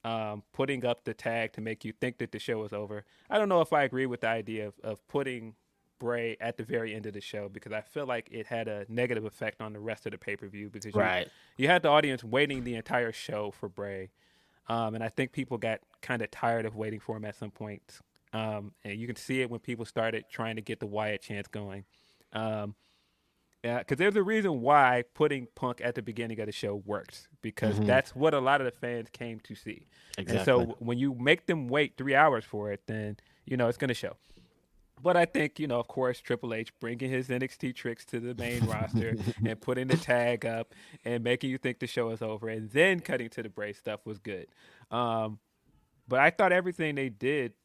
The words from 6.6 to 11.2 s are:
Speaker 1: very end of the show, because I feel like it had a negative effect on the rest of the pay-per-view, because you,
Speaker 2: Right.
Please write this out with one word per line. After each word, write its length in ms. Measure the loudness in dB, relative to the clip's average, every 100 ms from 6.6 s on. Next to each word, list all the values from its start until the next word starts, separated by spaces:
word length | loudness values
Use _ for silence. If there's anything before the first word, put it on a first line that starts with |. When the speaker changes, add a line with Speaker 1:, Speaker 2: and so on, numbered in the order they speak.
Speaker 1:
very 300 | -4 -2 -2 -6
end 100 | -8
of 60 |
the 60 | -10
show, 280 | -10 -8 -8
because 240 | -12 -8
I 80 | -8
feel 240 | -6 -8 -4
like 240 | -4 -4
it 140 | -12 -6
had 220 | -4 -4
a 180 | -6 -4
negative 380 | -2 0 0 -4
effect 360 | -6 -6 -6
on 120 | -12
the 60 | -8
rest 260 | -8 -8 -8
of 60 |
the 40 | -8
pay-per-view, 500 | -8 -8 -8 -12 -12
because 240 | -10 -2
you, 80 | 2
Speaker 2:
Right. 260 | 2 2